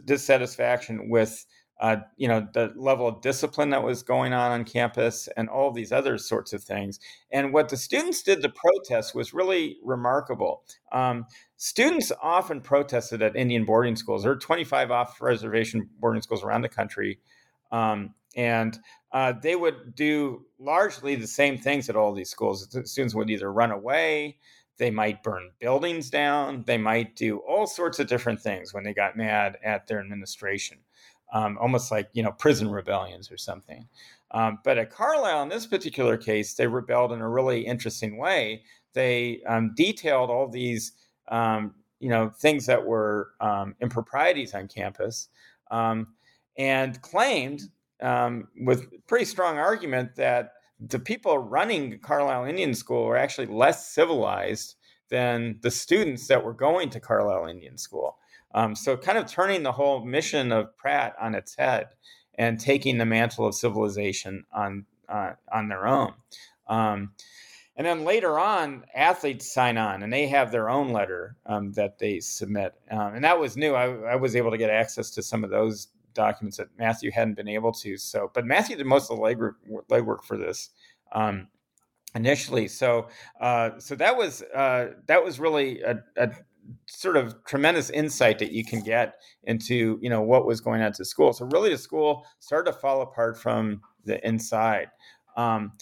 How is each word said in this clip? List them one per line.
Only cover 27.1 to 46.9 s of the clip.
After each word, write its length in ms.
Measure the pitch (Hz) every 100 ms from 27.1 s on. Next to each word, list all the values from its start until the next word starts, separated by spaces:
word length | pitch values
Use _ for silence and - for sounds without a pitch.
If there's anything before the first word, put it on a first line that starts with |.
| -
do 220 | 113 101 -
all 200 | 185 -
sorts 320 | - 170 -
of 80 | 127
different 340 | 123 120 110
things 320 | 110 95 85
when 100 | 101
they 100 | 101
got 220 | 101 98 110
mad 420 | 110 107 101 101
at 240 | 107 104 -
their 140 | 107
administration. 800 | 98 101 95 - 101 98 - 69 _ _ - _ _
Um, 280 | 110 104 104
almost 300 | 123 123 -
like, 180 | 107 98
you 100 | 117
know, 80 | 110
prison 400 | - 151 - 107
rebellions 600 | 98 90 98 92 90 98
or 60 | 92
something. 500 | - 90 - 76 117 _ - - _
Um, 260 | 113 113 107
but 160 | 135 123
at 100 | 110
Carlisle, 540 | - 247 311 220 156
in 60 | 143
this 180 | 220 220
particular 500 | 190 160 - 123 113
case, 380 | - 107 104 -
they 100 | 120
rebelled 460 | 123 107 120 123
in 100 | 117
a 80 | 110
really 380 | 123 131 120 113
interesting 500 | 120 117 - 107 107
way. 460 | 160 180 110 110 _ _ _
They, 500 | 127 127 123 120 117 -
um, 280 | 113 113 113
detailed 560 | 185 214 160 131 127
all 160 | 120 135
these, 440 | 120 123 113 - _ _ _ -
um, 480 | 117 113 110 104 - _ _
you 100 | 127
know, 220 | 113 110 -
things 260 | 151 147 117
that 180 | 123
were, 500 | 98 113 107 104 - -
um, 340 | 107 101 98 -
improprieties 760 | 120 120 113 139 170 156 120 101
on 120 | 98
campus, 600 | 110 95 98 104 113 - _ - _ -
um, 460 | 113 113 110 110 _ _ _ _ -
and 420 | 135 135 131